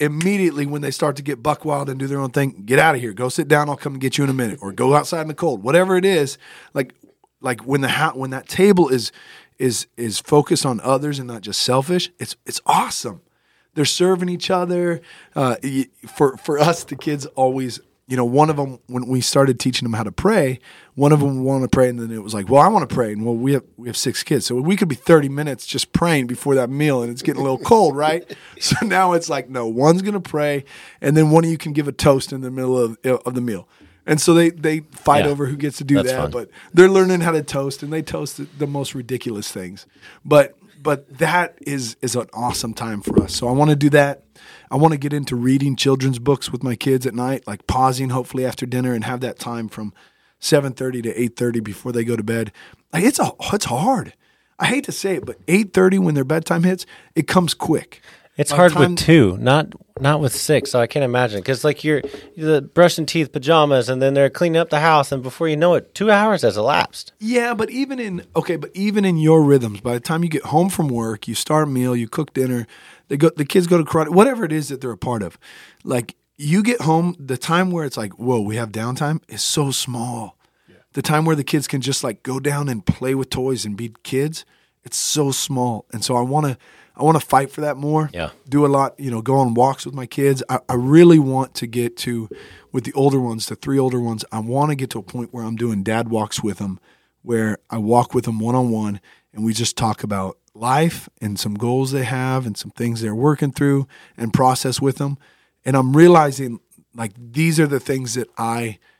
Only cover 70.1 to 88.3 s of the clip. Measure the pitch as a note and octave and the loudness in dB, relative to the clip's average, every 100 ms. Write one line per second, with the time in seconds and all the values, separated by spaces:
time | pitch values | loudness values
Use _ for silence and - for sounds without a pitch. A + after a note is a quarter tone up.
70.1 | D#3+ E3+ D3 - C#3+ F#3+ - D3+ A#2+ A2+ | -2 0 -2 0 0 2 0 -2 -2 -4
71.1 | G#2+ - A2 - D#3 D3+ C3 B2+ B2 A2+ | -6 -8 -8 0 0 0 -2 0 -2 -4
72.1 | - D3 - B2+ A#2+ A2+ - - - _ | -6 -6 -4 -2 -4 -6 -16 -20 -20 _
73.1 | C#3+ D#3+ D#3 C#3+ G3 F3 F3 D#3 E3 D#3 | 2 2 2 0 0 4 2 2 0 4
74.1 | F3+ B3 B3 F3 D#3 C#3+ C3 B2+ G#2 B2+ | 6 6 4 -2 -4 -4 -8 -8 -8 -4
75.1 | A#2 F2+ - - - - _ A#2+ B2+ A2+ | -4 -4 -10 -20 -20 -20 _ -4 -4 -4
76.1 | - _ _ D3 F#3+ A3 B3 D3+ D#3+ F3 | -16 _ _ 0 2 2 0 2 2 0
77.1 | E3+ C3+ B2 - E3+ F#3 F3 D3 - G#2 | -4 -8 -8 0 0 2 -2 -4 -6 -8
78.1 | F2+ A#2+ B2 G#2 A2 A2+ G#2+ A2+ C3 D3 | -6 -2 0 -2 -4 -6 -6 -6 -4 -2
79.1 | D#3 - G#2+ - - C#3 B2+ - A#2+ A#2+ | -4 -6 -8 -4 -2 -2 -4 -6 -6 -8
80.1 | A#2+ G#2+ - _ _ _ _ _ C#3+ C3 | -8 -12 -18 _ _ _ _ _ -8 0
81.1 | D#3 D#3+ D#3 C3+ D#3 C3+ C#3 B2+ C3+ C3 | 0 2 0 0 -2 -2 -4 -4 -4 -4
82.1 | G2+ - B2+ C#3 C#3+ C#3+ A#2 - - B2+ | -8 -8 -4 -4 -4 -4 -2 -2 -2 -2
83.1 | C3+ B2+ - C3 B2 G#2 G2+ A#2 - - | -2 -4 -4 -4 -4 -6 -8 -10 -12 -6
84.1 | C3 D3+ D#3+ - _ _ _ - - - | -2 -2 -6 -16 _ _ _ -12 -6 -4
85.1 | - C#3 B2+ - C3 B2 G#2+ - A2+ - | -2 -2 -2 -4 -2 -2 -4 -10 -10 -2
86.1 | B2 B2 D3 D3 B2 _ _ _ - D3 | -2 0 0 -2 -4 _ _ _ 0 2
87.1 | D#3 - - C#3 - D3 C3+ D3 D#3 D3+ | 2 2 2 0 -4 -6 -4 -2 0 -2
88.1 | F2+ D#2 | -6 -8